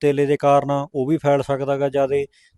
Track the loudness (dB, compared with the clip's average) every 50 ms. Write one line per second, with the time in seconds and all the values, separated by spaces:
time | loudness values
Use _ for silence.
0 | 0 0 2 2 2 0 0 0 2 4 4 4 2 0 -4 -4 -4 -6 -6 -6
1 | -2 -2 -2 0 2 0 0 0 0 -2 -4 -4 -2 -4 -2 -2 -2 -2 0 0
2 | 0 0 0 -4 -4 -6 _ _ _ _ _